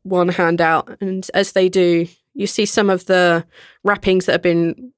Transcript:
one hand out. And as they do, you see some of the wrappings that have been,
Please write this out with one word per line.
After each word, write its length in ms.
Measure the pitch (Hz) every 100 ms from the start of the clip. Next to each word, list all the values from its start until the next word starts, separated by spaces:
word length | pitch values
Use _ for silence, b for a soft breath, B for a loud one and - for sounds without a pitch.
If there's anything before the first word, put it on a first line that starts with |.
one 260 | 185 180 175
hand 320 | 175 170 170
out. 360 | 165 160 - -
And 280 | 190 190 -
as 180 | 190 196
they 160 | 190 185
do, 380 | 185 175 170 170 - _
you 140 | - 196
see 180 | - -
some 240 | - 202
of 160 | 185 -
the 400 | 185 175 165 - B B B
wrappings 420 | 202 202 196 185 -
that 60 |
have 80 | 170
been, 520 | 175 170 170 - 254